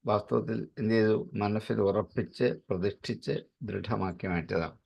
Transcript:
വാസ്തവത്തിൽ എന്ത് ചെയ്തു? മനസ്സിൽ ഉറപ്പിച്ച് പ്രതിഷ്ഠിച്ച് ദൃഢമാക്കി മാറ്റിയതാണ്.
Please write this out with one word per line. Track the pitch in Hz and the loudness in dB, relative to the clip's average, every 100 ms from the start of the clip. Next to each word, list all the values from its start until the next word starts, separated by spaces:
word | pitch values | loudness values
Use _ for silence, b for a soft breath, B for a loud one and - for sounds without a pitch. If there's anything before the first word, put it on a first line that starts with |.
| - | 2
വാസ്തവത്തിൽ | 104 - 120 110 113 110 - | 0 2 0 0 -4 -6 -4
എന്ത് | 110 | 2
ചെയ്തു? | 113 107 107 - 98 | 4 6 4 0 -2
മനസ്സിൽ | 104 107 - 110 98 | 0 0 -2 2 2
ഉറപ്പിച്ച് | 101 - - 92 - 123 - - | 2 -2 -4 -6 0 0 0 -4
പ്രതിഷ്ഠിച്ച് | 92 98 - - - - - - _ 107 | -2 -2 -2 -8 -6 -4 -6 -8 _ -6
ദൃഢമാക്കി | 98 98 107 95 87 95 | -6 -2 -2 -2 -4 -2
മാറ്റിയതാണ്. | 87 80 92 80 - | -2 0 -2 -2 -8